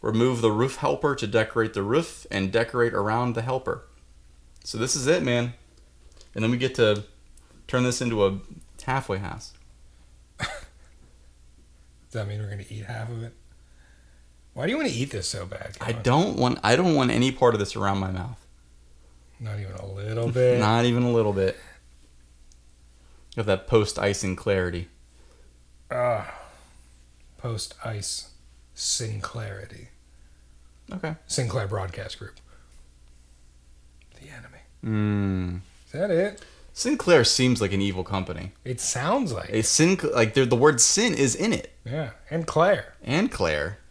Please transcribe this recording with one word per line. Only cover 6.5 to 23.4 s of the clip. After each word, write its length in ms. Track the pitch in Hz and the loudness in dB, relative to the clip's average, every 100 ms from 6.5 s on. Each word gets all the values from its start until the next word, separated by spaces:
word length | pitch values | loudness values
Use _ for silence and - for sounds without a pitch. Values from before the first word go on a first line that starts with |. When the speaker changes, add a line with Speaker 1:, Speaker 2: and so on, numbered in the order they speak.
Speaker 1:
we 40 | 120 | 0
get 200 | 131 131 | -2 4
to 260 | 110 104 107 - - - - - - | 4 4 -2 -20 -20 -20 -20 -20 -4
turn 160 | 127 | 0
this 180 | 123 120 | 0 0
into 240 | 120 113 | -2 2
a 140 | 98 98 - - - - | 2 2 -8 -18 -20 -12
halfway 340 | - 135 - 95 | -4 -2 -2 -6
house. 360 | 98 110 - - - - - - | -6 -10 -14 -20 -20 -20 -20 -20
Speaker 2:
<laughs> 400 | - - _ _ | -20 -20 _ _
Does 80 | - 587 - - - - - - - _ - - - - - - - | -10 -10 -16 -20 -20 -20 -20 -20 -20 _ -20 -20 -20 -20 -20 -20 -12
that 160 | 113 101 | -8 -6
mean 100 | 104 | -8
we're 80 | 104 | -8
gonna 140 | 101 98 | -10 -12
eat 140 | 107 | -14
half 260 | 104 113 113 | -12 -10 -10
of 140 | 117 | -10
it? 80 | 117 - - - - - - - - - - _ - | -12 -16 -20 -20 -20 -20 -20 -20 -20 -20 -20 _ -18
Why 120 | - 147 | -6 -4
do 40 | |
you 60 | 277 | -2
wanna 140 | 285 | -2
eat 180 | 117 139 | -2 -4
this 160 | 107 - | -4 -6
so 180 | - 90 | -8 -10
bad, 300 | - - - | -12 -14 -10
Speaker 1:
I 60 | - | -6
Speaker 2:
Kevin? 160 | 113 | -2
Speaker 1:
don't 320 | 107 135 196 - | 2 4 2 2
want, 240 | 123 127 | 0 2
I 140 | 104 127 | 4 4
don't 180 | 180 | 6
want 160 | 151 127 | 4 2
any 220 | 117 131 | 2 2
part 220 | 127 123 110 | 4 4 4
of 20 | |
this 160 | 101 | -2
around 240 | 110 101 98 | -2 -2 0
my 140 | 95 | -2
mouth. 260 | 92 107 117 - - _ - - - - - - - | -4 -8 -10 -18 -20 _ -20 -20 -20 -20 -20 -20 -14
Speaker 2:
Not 180 | 110 104 | -10 -8
even 160 | 95 | -10
a 120 | 95 98 | -12 -12
little 420 | 98 104 110 117 | -8 -6 -2 0
bit? 320 | 123 127 123 | 4 6 6
Speaker 1:
<laughs> 0 | |
Not 240 | 107 113 | 6 6
even 180 | 120 120 | 4 4
a 80 | 123 | 4
little 220 | 117 107 | 4 2
bit. 240 | 98 95 - - - - - - - - - - - - - - - - - - | 2 0 -2 -14 -20 -20 -20 -20 -20 -20 -20 -20 -20 -20 -20 -20 -20 -20 -20 -14
Of 100 | - | -6